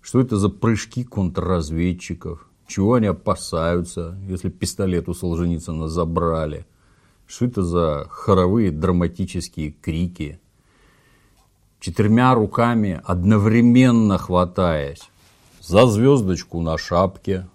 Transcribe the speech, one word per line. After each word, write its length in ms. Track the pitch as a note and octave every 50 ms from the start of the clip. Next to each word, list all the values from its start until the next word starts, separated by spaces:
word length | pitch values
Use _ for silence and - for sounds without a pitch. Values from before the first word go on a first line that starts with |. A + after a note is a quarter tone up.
Что 180 | _ - - B2
это 160 | C3 C3 A2+
за 120 | G2+ G2+ G2+
прыжки 540 | F#2 - - A2+ A2+ G#2 - - - B2
контрразведчиков? 1500 | B2 B2 - G#2+ F#2+ F2 - - E2 E2+ F#2 F2 D#2+ C#2+ D#2+ D#2+ E2+ F2+ E2+ F2 - - F2 - - D#2+ D2 - - _ _ _ _ _
Чего 260 | - G2+ F#2+ G#2+ B2
они 120 | B2 A2
опасаются, 1120 | G2+ F2 - - G#2+ F#2+ - - - - E2 E2 E2+ F2 F2+ F2 - - F2 E2+ E2 F2+ G2 G2 G2
если 220 | F#2 F2+ - F#2
пистолет 580 | - - - - - - G2+ F#2 F2+ E2+ E2 -
у 60 | E2+
Солженицына 760 | - - F2+ E2+ E2 F2 F2 E2+ D#2+ D#2+ - E2 D#2 D#2+ D#2+
забрали? 800 | D#2+ F2 E2+ E2 E2 E2+ E2+ E2 E2 D#2+ D#2 D#2 D2+ D2 - _ _ _ _ _ _ _ _ _ _ _ _
Что 200 | _ - - A#2+
это 160 | B2 B2+ G2
за 440 | F#2 E2+ E2+ F2 E2+ D#2 D2+ D2 C#2 -
хоровые 600 | - - - - G2 F#2 F2+ F2+ G2 A#2+ A2 F#2+
драматические 1000 | D#2 D2+ E2 F#2 F2+ F2 F2 E2+ - - F#2+ F2 - D2 D2 - _ - D#2 D2+
крики? 720 | D2 _ - - D#2 E2 F2+ F2 F2 - D#2 D2 D2+ - _ _ _ _ _ _ _ _ _ _ _ _ _ _ _ _ _ _ _ _ _ _ _ _ _ _ _ _
Четырьмя 540 | - G2+ E2+ - G#2 G#2 A2 A#2+ B2+ A#2+ A#2
руками 680 | A2+ G#2+ - - - A#2 A#2 A#2+ A2+ G#2 G2 F2 D2+ -
одновременно 1120 | - F#2 F2 F2 G2+ A2 G#2 G2+ A2 A2 A#2+ A#2 A#2+ A#2+ B2+ B2+ B2+ A#2+ A#2 A2 G#2 G2 F2+
хватаясь 840 | - - F#2 F2+ F2+ F2 - - F#2 F2 D#2+ D2+ C#2+ C#2 C#2+ - - _ _ _ _ _ _ _ _ _ _ -
за 260 | - - E2+ G#2 B2
звездочку 760 | B2 G#2+ G#2 A#2+ C3+ C#3+ C3+ G#2+ F#2 F2+ D#2+ - _ - E2+
на 180 | E2 D#2+ D#2+ D#2
шапке, 680 | - - F2 F2 F#2+ F#2+ F#2 - _ - G2 F#2 F#2 F2+ _